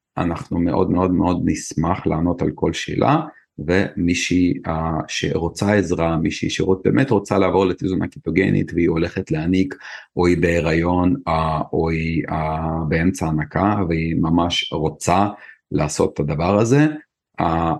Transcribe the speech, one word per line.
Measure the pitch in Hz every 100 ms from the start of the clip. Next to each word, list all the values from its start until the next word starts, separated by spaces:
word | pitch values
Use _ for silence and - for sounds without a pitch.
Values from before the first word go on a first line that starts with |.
| _ -
אנחנו | 85 82 - 85
מאוד, | 85 87 90
מאוד, | 87 92
מאוד | 90 87 87 85
נשמח | 80 - - 82 87 -
לענות | 80 85 87
על | 78 -
כל | 82
שאלה, | 78 - - - 151 156 - _ -
ומישהי, | 71 92 - - 87 87 - 90 90 - -
אה, | 80 82 80 -
שרוצה | - 78 78 82 - 101
עזרה, | 104 85 85 82 80
מישהי | 85 - 80
שרוצ-, | - 90 95
באמת | - 117 135
רוצה | 104 101 101
לעבור | 95 87 95
לתזונה | 90 95 92 90
קיטוגנית, | - - 82 95 98 95
והיא | 82 85
הולכת | 82 85 95 95
להניק, | 78 80 92 95 - - - - -
או | 87
היא | 87
בהיריון, | 85 85 80 80 85 90 92 87 -
אה, | 80 80 78 -
או | - 82
היא, | 82 82 80 76
אה, | 85 78 80 80 80 80
באמצע | 82 87 95 82
הנקה, | 78 78 85 98 104 87
והיא | 82 82 82
ממש | 82 85 87 - -
רוצה | 82 80 78 - 87 104 104 - - _
לעשות | 76 76 - 82
את | -
הדבר | 73 76 85 101
הזה, | 113 139 151 151 - _ _ -
אה, | 85 82 - 76